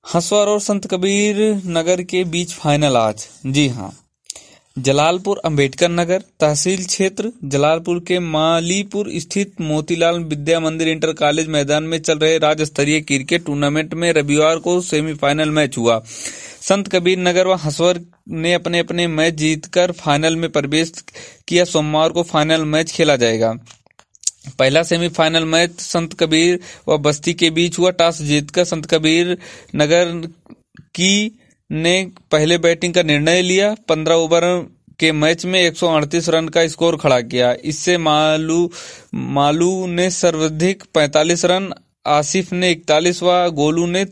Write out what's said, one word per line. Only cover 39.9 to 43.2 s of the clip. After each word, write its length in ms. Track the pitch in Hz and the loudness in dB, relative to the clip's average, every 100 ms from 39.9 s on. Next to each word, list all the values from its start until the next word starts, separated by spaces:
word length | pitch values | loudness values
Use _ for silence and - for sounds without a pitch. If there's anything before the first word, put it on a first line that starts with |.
| 175 185 | -2 -2
सर्वाधिक 760 | 180 175 160 160 156 180 190 - | 0 0 0 -2 0 -2 -2 -2
पैंतालीस 520 | 160 147 151 160 170 175 | 0 2 2 2 2 0
रन, 280 | 185 190 - _ _ - | 0 -4 -12 _ _ 0
आसिफ 460 | 147 147 190 180 | 0 2 -2 -2
ने 180 | 180 180 | -2 0
इकतालीस 520 | 165 - 151 175 175 | 0 2 2 2 0